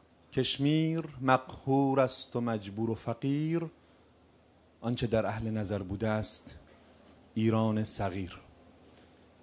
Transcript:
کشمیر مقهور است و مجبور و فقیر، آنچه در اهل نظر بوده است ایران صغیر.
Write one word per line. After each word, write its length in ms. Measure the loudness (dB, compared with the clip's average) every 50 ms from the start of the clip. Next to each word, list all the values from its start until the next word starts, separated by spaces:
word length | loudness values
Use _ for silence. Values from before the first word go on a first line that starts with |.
| _ _ _ _ _ _ -2
کشمیر 720 | 0 0 0 0 2 2 4 4 4 2 2 0 -2 -4 -6 -10 -2
مقهور 800 | 4 4 4 4 4 -4 -14 -8 -2 2 4 4 4 4 6 4
است 360 | 4 4 2 -6 -10 -6 -4
و 60 | -2
مجبور 480 | -2 0 -2 -2 -4 -6 -4 -4 -2 -2
و 60 | -2
فقیر، 680 | -4 -4 -6 -6 -2 -2 -2 0 0 0 -2 -2 -2 -4 -6 -12 -18 _ -20 -20 -20 -20 -20 -20 _ _ _ _ _ _ _ _ _ _ _ _ _
آنچه 260 | -4 -4 -2 -2 0
در 180 | 2 2 2 2
اهل 240 | 0 -2 -4 -4 -4
نظر 300 | -2 -2 -2 -2 -2 -4
بوده 300 | -2 -4 -4 -2 0 0
است 460 | 0 0 -2 -4 -6 -8 -10 -14 -18 -18 -20 -20 -20 -20 -20 -20 -20 -20 -20 -20 -20 -20 -20 -8 -2
ایران 500 | 2 2 4 4 4 2 2 2 0 -2
صغیر. 560 | -4 -4 -4 -4 -4 -2 -4 -6 -8 -10 -16 -18 -20 -20 -20 -20 -20 -20 -20 -20 -20 -20 -20 -20 -20 -20 -20 -20 -20 -20 -20